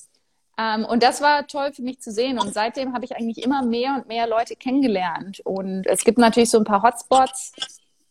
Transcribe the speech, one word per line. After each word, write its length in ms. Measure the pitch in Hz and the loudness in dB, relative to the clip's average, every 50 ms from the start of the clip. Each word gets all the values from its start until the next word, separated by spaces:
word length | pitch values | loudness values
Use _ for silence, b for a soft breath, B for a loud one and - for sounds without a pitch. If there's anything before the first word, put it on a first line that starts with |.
| - _ _ _ _ _ _ _ _ _ _ | -20 _ _ _ _ _ _ _ _ _ _
Ähm, 280 | - 220 226 214 220 214 | -4 -4 -2 -2 -2 -2
und 180 | - 226 240 | -2 2 4
das 180 | 226 247 277 - | 4 4 4 2
war 260 | 285 294 294 294 285 | 2 2 2 2 0
toll 260 | - - 294 269 294 | -4 -6 -6 -6 -6
für 100 | 277 - | -6 -8
mich 180 | 240 247 262 - | -10 -10 -10 -10
zu 120 | - 240 | -12 -8
sehen. 260 | 214 202 240 262 262 226 | -4 -2 -2 0 -2 -2
Und 160 | 202 202 - | -4 -4 -2
seitdem 400 | 208 214 240 240 285 262 254 247 | -2 -2 -2 -4 -6 -6 -6 -6
habe 100 | 240 226 | -8 -8
ich 120 | 247 - | -8 -8
eigentlich 280 | - 233 233 226 - - | -6 -6 -6 -6 -4 -2
immer 180 | 247 285 277 | -2 0 0
mehr 340 | 262 233 226 233 240 262 277 | 0 -2 -2 -2 -2 -2 -4
und 100 | 262 - | -4 -6
mehr 200 | - 226 233 233 | -6 -4 -2 -2
Leute 280 | 226 220 226 240 - 226 | 0 0 0 -2 -2 -6
kennengelernt. 840 | - - 254 254 277 277 247 208 185 185 175 160 156 - 190 196 - | -8 -4 -2 0 2 2 2 2 0 -2 -2 -4 -4 -6 -10 -14 -10
Und 460 | - - 190 190 190 190 190 190 190 | -8 -6 -6 -4 -4 -4 -4 -2 0
es 180 | - - - - | 0 0 2 2
gibt 140 | - 214 - | 2 4 6
natürlich 320 | 240 226 220 240 233 233 | 6 6 6 4 4 4
so 80 | - 226 | 4 4
ein 60 | 214 | 4
paar 180 | - 214 196 | 2 2 2
Hotspots. 680 | 190 240 240 - - - 254 262 262 254 - - - - - - - - - - _ _ _ _ _ _ | 2 2 0 -2 -2 2 4 4 4 2 -2 -8 -14 -14 -14 -14 -14 -14 -14 -18 _ _ _ _ _ _